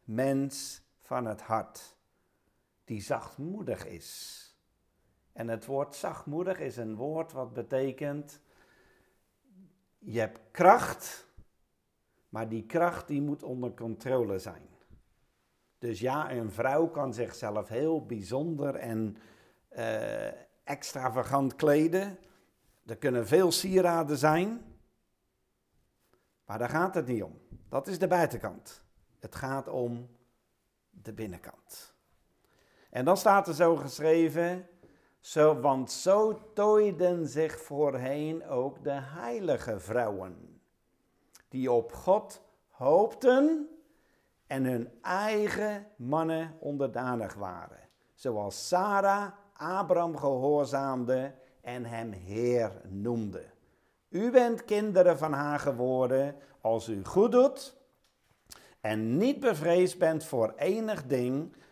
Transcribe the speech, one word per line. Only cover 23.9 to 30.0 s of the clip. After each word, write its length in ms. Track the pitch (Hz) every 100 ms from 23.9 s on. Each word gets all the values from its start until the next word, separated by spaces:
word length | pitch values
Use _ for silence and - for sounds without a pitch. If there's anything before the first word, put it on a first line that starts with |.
| 165 151 143
zijn, 600 | 151 160 202 233 - - _ _ _ _ _ _ _ _ _ _ _ _ _ _ _ _
maar 140 | - 110
daar 100 | 120
gaat 260 | 151 185
het 120 | 180 127
niet 160 | 117
om. 180 | 85 78 _ - -
Dat 180 | 139 160
is 120 | 180
de 100 | 180
buitenkant. 760 | 180 156 117 104 - - - _ _ _ _
Het 160 | -
gaat 340 | - 135 135 135
om 400 | 135 120 120